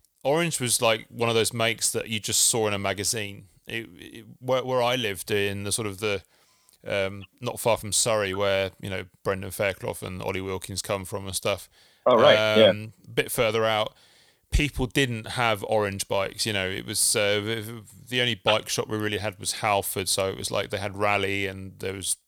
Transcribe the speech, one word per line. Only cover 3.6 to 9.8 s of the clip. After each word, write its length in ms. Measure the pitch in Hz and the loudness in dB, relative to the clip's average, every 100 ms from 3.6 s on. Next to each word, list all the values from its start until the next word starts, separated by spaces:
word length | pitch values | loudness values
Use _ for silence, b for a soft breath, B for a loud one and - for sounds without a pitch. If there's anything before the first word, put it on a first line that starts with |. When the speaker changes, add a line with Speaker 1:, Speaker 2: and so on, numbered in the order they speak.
| - | -10
Speaker 1:
It, 240 | 113 113 87 | -10 -10 -16
it, 280 | - 117 110 - | -18 -18 -20 -10
where, 240 | 127 127 | -2 0
where 180 | 127 127 | 2 2
I 120 | 120 127 | 2 2
lived 360 | 110 95 - | 0 -4 -2
in 320 | 107 101 101 | 0 0 -2
the 80 | 101 | -4
sort 160 | 98 107 | -2 -4
of 120 | 95 | -2
the, 220 | 107 98 - _ _ _ _ - 113 | -2 -2 -6 _ _ _ _ -14 -4
um, 380 | 101 98 101 95 - | -2 -2 -6 -16 -10
not 200 | 120 113 | -8 -2
far 180 | 123 107 | 0 0
from 140 | 107 | 0
Surrey, 420 | - - 110 98 95 | 0 2 2 2 2
where, 360 | 101 98 95 - | 2 2 0 -4
you 100 | 107 | -8
know, 160 | 95 95 _ | -8 -8 _
Brendan 260 | 110 95 98 | -4 -4 -4
Fairclough 460 | - 101 92 | -2 -2 -2